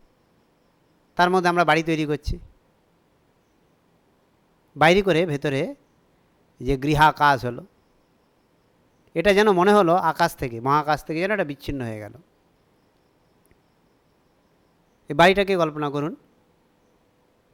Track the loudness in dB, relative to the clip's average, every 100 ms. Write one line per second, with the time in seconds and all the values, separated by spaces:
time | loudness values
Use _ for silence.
0 | _ _ _ _ _ _ _ _ _ _
1 | _ -2 0 2 0 0 2 0 0 -2
2 | -2 -4 -6 -8 -12 _ _ _ _ _
3 | _ _ _ _ _ _ _ _ _ _
4 | _ _ _ _ _ _ _ 0 4 4
5 | 2 0 0 -2 -4 -4 -4 -10 _ _
6 | _ _ _ _ _ -10 -6 -4 -2 2
7 | 2 4 2 2 -4 -10 -16 _ _ _
8 | _ _ _ _ _ _ _ _ _ _
9 | _ -2 2 4 4 4 4 4 4 2
10 | 0 0 -2 -2 -10 -6 -2 0 0 -4
11 | -4 -6 -4 -4 -6 -10 -10 -10 -8 -10
12 | -14 -20 _ _ _ _ _ _ _ _
13 | _ _ _ _ _ _ _ _ _ _
14 | _ _ _ _ _ _ _ _ _ _
15 | -6 2 4 4 0 -2 -2 -4 -6 -4
16 | -6 -8 _ _ _ _ _ _ _ _
17 | _ _ _ _ _